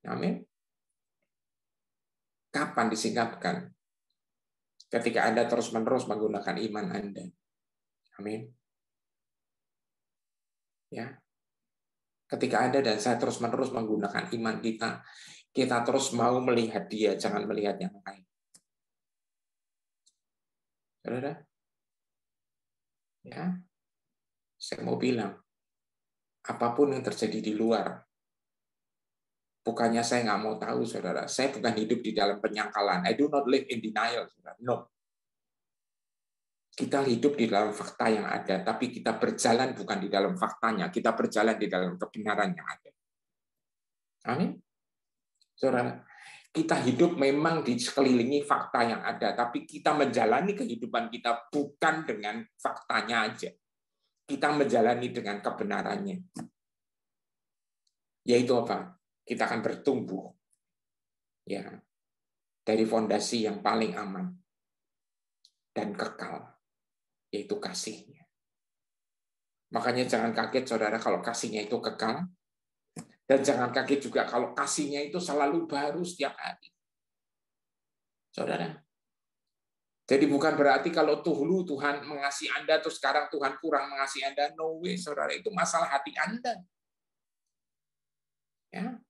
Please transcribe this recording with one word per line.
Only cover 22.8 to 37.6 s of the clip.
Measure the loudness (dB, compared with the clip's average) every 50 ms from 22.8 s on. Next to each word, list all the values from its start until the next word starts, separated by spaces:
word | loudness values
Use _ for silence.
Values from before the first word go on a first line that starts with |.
| _ _ _ _ _ _ _ _
Ya. | _ -14 -10 -6 -4 -4 -4 -6 -10 _ _ _ _ _ _ _ _ _ _ _ _ _ _ _ _ _ _
Saya | _ -10 -8 -8 -6
mau | -2 -4 -2
bilang, | 0 0 0 0 0 -2 -4 -8 -12 _ _ _ _ _ _ _ _ _ _ _ _ _ _ _ _ _ _ _ _ _ -10
apapun | -4 -2 0 0 4 4 4 4 4
yang | -2 -4
terjadi | -4 -4 -2 -4 -2 -2 -2 -2
di | -2 -2
luar, | 0 2 2 2 2 0 -4 -6 -10 -18 _ _ _ _ _ _ _ _ _ _ _ _ _ _ _ _ _ _ _ _ _ _ _ _ _ _ _ _ _ _ _
bukannya | _ -4 0 2 2 2 2 2
saya | 2 2 0 0 2
nggak | 2 0 0
mau | 0 -2 -4
tahu, | -4 -4 -2 -2 -2
saudara. | -2 -2 -4 -6 -4 -4 -4 -4 -4 -4
Saya | -2 0 0 0 -2
bukan | -2 -2 0 0
hidup | 0 0 0 0 -2
di | -2 -2 0
dalam | 2 2 2 2 0
penyangkalan. | -2 -2 -2 -2 -4 -2 0 0 0 2 2 2 2
I | 2 2
do | 4 2 2
not | 4 2 4
live | 4 2 2 2 0
in | -6 -4 -4
denial, | -4 0 0 0 0 0 -2 -4
saudara. | -6 _ _ _ -20 -20 _ -2
No. | -2 -2 -2 -4 _ _ _ _ _ _ _ _ _ _ _ _ _ _ _ _ _ _ _ _ _ _ _ _ _ _ _ _ _ _ _ _ _ _ _ _ _ _ -4
Kita | -4 0 0 0 2
hidup | 2 2 4 4 2 4
di | 4 0 2
dalam | 4 2